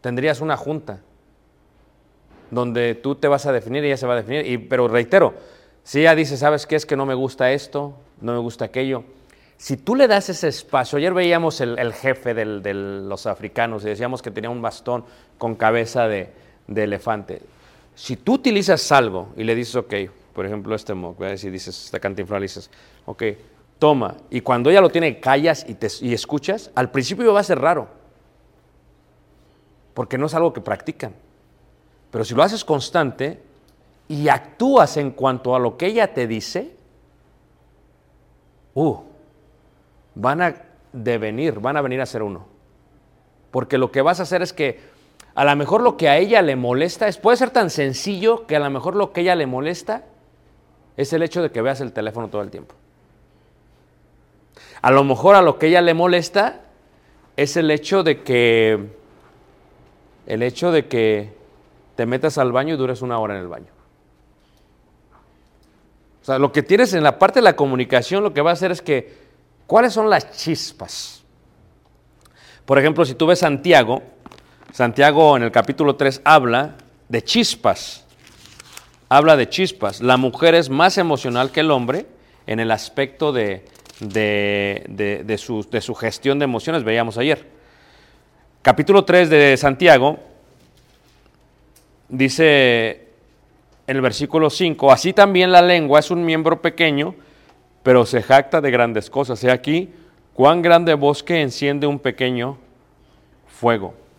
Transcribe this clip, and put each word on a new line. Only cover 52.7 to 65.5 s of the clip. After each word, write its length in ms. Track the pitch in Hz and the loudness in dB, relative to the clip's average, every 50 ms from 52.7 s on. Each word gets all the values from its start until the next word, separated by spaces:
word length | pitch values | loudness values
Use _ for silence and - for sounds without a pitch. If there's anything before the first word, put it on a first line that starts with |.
| - _ _ _ _ _ _ _ _ _ _ _ _ _ _ _ _ _ _ _ _ _ _ _ _ _ _ _ _ _ _ _ _ _ _ _ _ - - - - - | -20 _ _ _ _ _ _ _ _ _ _ _ _ _ _ _ _ _ _ _ _ _ _ _ _ _ _ _ _ _ _ _ _ _ _ _ _ -20 -20 -20 -14 -2
A 100 | - 123 | 2 4
lo 120 | 131 139 139 | 4 6 4
mejor 300 | 139 127 - - 190 202 | 4 0 4 6 8 8
a 60 | 196 | 8
lo 160 | 180 160 127 | 8 6 2
que 100 | - 156 | 2 2
a 20 | 160 | 4
ella 120 | 175 175 | 4 4
le 120 | 175 170 165 | 4 4 2
molesta 680 | 165 175 180 175 175 160 - - 202 208 247 - - - _ _ _ _ _ _ _ _ _ _ _ _ _ _ | 2 2 2 2 0 -2 -2 -2 -2 -2 -2 -4 -10 -20 _ _ _ _ _ _ _ _ _ _ _ _ _ _
es 180 | - 143 139 - | -4 -4 -2 0
el 160 | 175 160 151 | -2 0 0
hecho 320 | 151 147 151 - 190 196 175 | 0 -2 -2 -2 -2 0 2
de 180 | 160 143 135 | 0 -2 -2
que, 680 | - - 127 123 120 117 113 113 113 110 110 104 101 107 107 - _ _ _ _ _ _ _ _ _ _ _ _ _ _ _ _ _ _ _ _ _ _ _ _ _ | -2 -2 0 2 4 4 4 4 4 2 2 0 -4 -10 -18 -20 _ _ _ _ _ _ _ _ _ _ _ _ _ _ _ _ _ _ _ _ _ _ _ _ _
el 180 | - 107 110 120 | -8 -4 -4 -4
hecho 280 | 127 127 - 170 175 | -4 -4 -4 -2 0
de 160 | 165 156 139 | 0 0 0
que 460 | - - 117 113 110 107 104 104 107 - - - _ _ _ _ _ _ _ _ _ _ | 0 -2 0 2 2 0 0 -4 -10 -18 -20 -20 _ _ _ _ _ _ _ _ _ _
te 100 | - 117 | -6 -4
metas 320 | 117 127 127 139 156 135 | -4 -2 -2 -2 -2 -2
al 140 | 151 131 123 | 0 -2 0
baño 220 | 120 127 139 156 160 | 0 -2 -2 -2 -4
y 40 | |
dures 240 | 139 131 127 127 107 | -4 -4 -6 -6 -8
una 180 | 127 123 120 113 | -8 -6 -4 -4
hora 160 | 110 104 101 | -4 -4 -6
en 60 | 95 | -8
el 60 | 90 | -10
baño. 240 | 87 82 58 - _ _ _ _ _ _ _ _ _ _ _ _ _ _ _ _ _ _ _ _ _ _ _ _ _ _ _ _ _ _ _ _ _ _ _ _ _ | -12 -14 -16 -18 _ _ _ _ _ _ _ _ _ _ _ _ _ _ _ _ _ _ _ _ _ _ _ _ _ _ _ _ _ _ _ _ _ _ _ _ _